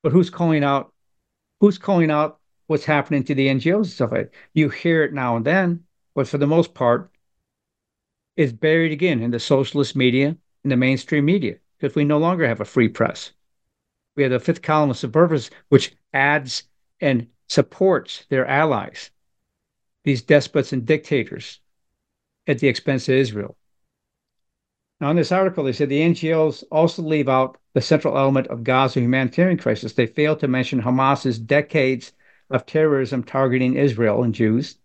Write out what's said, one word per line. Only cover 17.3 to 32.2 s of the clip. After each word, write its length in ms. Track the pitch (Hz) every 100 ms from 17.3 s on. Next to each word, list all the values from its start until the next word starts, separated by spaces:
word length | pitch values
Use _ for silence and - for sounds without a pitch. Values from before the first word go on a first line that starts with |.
| _ _
supports 760 | - 135 - 190 160 - - _
their 160 | 135
allies, 680 | - 139 160 117 95 - - _ _ _ _ _ _ _ _ _
these 200 | 147 127
despots 500 | - 143 - 151 131
and 120 | 131
dictators, 760 | 117 156 - 143 110 - - - _ _ _ _ _ _ _ _ -
at 100 | 127
the 80 | 139
expense 420 | 120 - 135 -
of 60 |
Israel. 420 | 131 127 104 - - _ _ _ _ _ _ _ _ _ _ _ _ _ _
Now, 100 | 143
in 60 | 170
this 160 | 151
article, 320 | 185 190 180
they 80 | 135
said 160 | - 143
the 140 | 143
N 120 | 165
G 180 | 170 160
Os 320 | 160 156 - -
also 300 | 156 165 175
leave 260 | 160 156 135
out 300 | 131 131 - _
the 60 | 143
central 380 | - 156 151 139
element 280 | 135 135 -
of 140 | 120
Gaza 380 | 117 127 135 131
humanitarian 560 | 120 131 131 - 180 175
crisis. 380 | 117 110 -
They 120 | - 113
fail 300 | - 151 151
to 100 | 139
mention 360 | 127 123 131
Hamas's 560 | 117 127 135 139 131 113
decades 760 | 110 143 147 156 131 127 - _